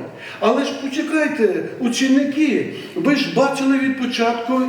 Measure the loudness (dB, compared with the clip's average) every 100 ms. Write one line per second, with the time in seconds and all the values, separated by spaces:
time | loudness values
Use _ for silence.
0 | -10 -14 -16 -2 2 2 0 -4 -6 -4
1 | -2 0 0 2 2 0 -4 -4 -2 0
2 | 4 4 2 2 2 2 -2 -8 -10 -2
3 | 0 2 2 2 2 2 2 2 0 -2
4 | -2 0 0 0 0 0